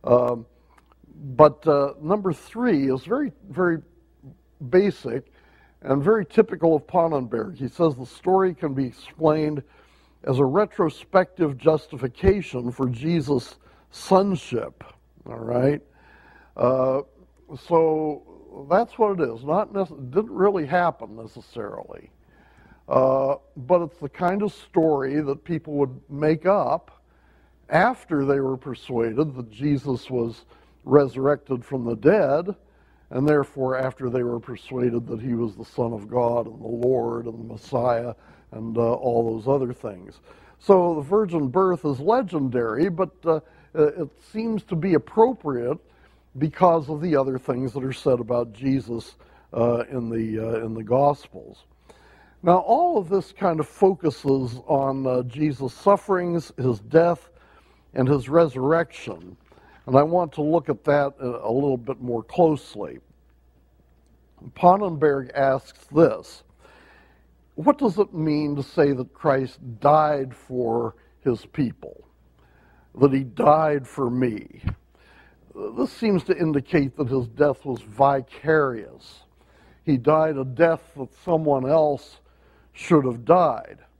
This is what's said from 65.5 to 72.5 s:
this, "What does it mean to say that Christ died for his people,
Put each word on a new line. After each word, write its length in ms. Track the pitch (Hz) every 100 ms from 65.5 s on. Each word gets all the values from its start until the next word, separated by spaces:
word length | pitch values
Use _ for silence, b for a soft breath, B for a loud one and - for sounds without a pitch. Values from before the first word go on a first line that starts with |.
| 131 - - -
this, 580 | 147 160 104 - - _ _ b b b b b b b _ _
"What 240 | - 160 285
does 200 | 262 175
it 160 | 196
mean 420 | 175 156 151 151 143
to 60 |
say 300 | 131 - 143
that 200 | 131 127
Christ 460 | _ 160 135 131 - 127 110
died 540 | 143 156 151 147 135
for 600 | 120 - 127 120 117 117 - b b
his 260 | - 113 -
people, 560 | - 123 - - - - _ _ _ b